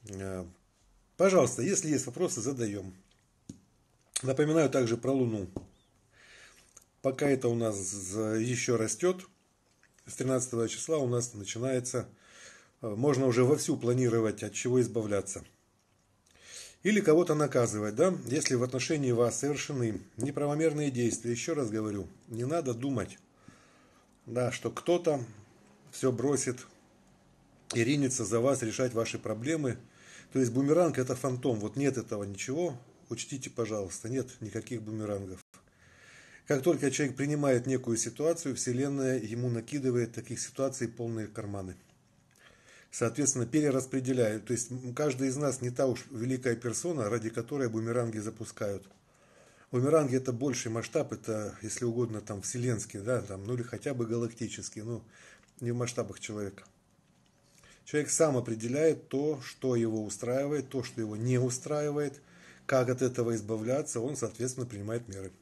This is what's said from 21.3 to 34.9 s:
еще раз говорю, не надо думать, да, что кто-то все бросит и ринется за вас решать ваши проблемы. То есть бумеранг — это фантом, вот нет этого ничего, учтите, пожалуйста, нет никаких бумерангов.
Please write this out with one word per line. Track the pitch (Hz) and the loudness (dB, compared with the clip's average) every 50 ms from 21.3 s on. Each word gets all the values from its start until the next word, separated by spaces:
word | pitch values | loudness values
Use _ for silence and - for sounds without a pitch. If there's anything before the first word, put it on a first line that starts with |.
| 120 | -2
еще | 120 - - 165 | -2 -2 -2 0
раз | 147 135 110 | 0 0 0
говорю, | 104 110 107 107 107 101 90 90 - - - - | 0 -2 -2 -2 -2 -4 -6 -8 -12 -20 -16 -10
не | 117 110 120 | -6 -4 -2
надо | 131 156 170 160 131 120 | 0 0 0 0 -2 -4
думать, | 117 123 139 139 117 92 - - - - _ _ _ - - - - - - - - - - _ - _ _ _ _ _ | -2 -2 -2 0 -2 -2 -4 -8 -18 -20 _ _ _ -20 -20 -20 -20 -20 -20 -20 -20 -20 -20 _ -20 _ _ _ _ _
да, | - 117 120 123 117 | -6 -2 -2 -2 -2
что | 120 - - 117 | -2 -4 -6 -6
кто-то | 117 - - - 175 175 170 165 151 135 120 110 107 - - - - - - - - - - - - | -6 -4 0 2 2 4 4 2 2 2 -2 -6 -12 -18 -20 -20 -20 -20 -20 -20 -20 -20 -20 -18 -12
все | - - 131 | 0 0 0
бросит | 120 110 117 139 143 127 - 131 123 - - - - - _ _ _ _ _ - _ _ _ _ _ _ _ _ _ _ _ _ - | 0 2 2 2 2 2 0 -2 -4 -6 -10 -20 -20 -20 _ _ _ _ _ -20 _ _ _ _ _ _ _ _ _ _ _ _ 0
и | 120 117 | 2 2
ринется | 117 147 147 139 127 127 - 117 | 2 4 2 2 0 0 -2 -2
за | 98 107 117 | 0 0 2
вас | 117 135 139 123 123 | 4 4 2 2 0
решать | 110 110 - 131 123 107 | -4 -2 0 -2 0 0
ваши | 113 117 110 - 110 | 0 -2 -2 -4 -6
проблемы. | - 107 107 107 117 139 165 160 147 131 110 - - - - - - - - - - - - | -6 -6 -6 -4 -2 -2 -2 0 0 -2 -2 -4 -8 -20 -20 -20 -20 -20 -20 -20 -20 -4 0
То | 135 | 2
есть | 131 120 113 | 2 4 4
бумеранг — | 127 139 139 156 170 180 165 143 - | 2 4 6 6 6 6 4 4 0
это | 127 127 127 | 0 0 -2
фантом, | 120 - 139 127 123 127 143 120 110 | -2 0 -2 -2 0 0 0 0 0
вот | 101 110 - | -2 -4 -2
нет | 135 139 143 - 120 | 0 0 2 2 0
этого | 110 - 113 104 101 | -4 -4 -4 -4 -4
ничего, | 101 101 95 - 113 127 156 180 170 135 123 - - - - - - | -6 -6 -8 -6 -4 -2 -2 -2 -2 -4 -6 -14 -20 -20 -20 -12 -10
учтите, | 117 110 - - 143 135 - - | -8 -8 -8 -8 -8 -10 -10 -10
пожалуйста, | - - 117 104 107 104 98 92 - - - 113 | -4 -4 -4 -2 -2 -4 -4 -6 -8 -10 -8 -4
нет | 123 135 120 127 - - | -4 -4 -4 -4 -8 -12
никаких | 113 107 95 113 110 - 123 113 107 | -12 -8 -6 -8 -6 -6 -8 -8 -6
бумерангов. | 107 | -8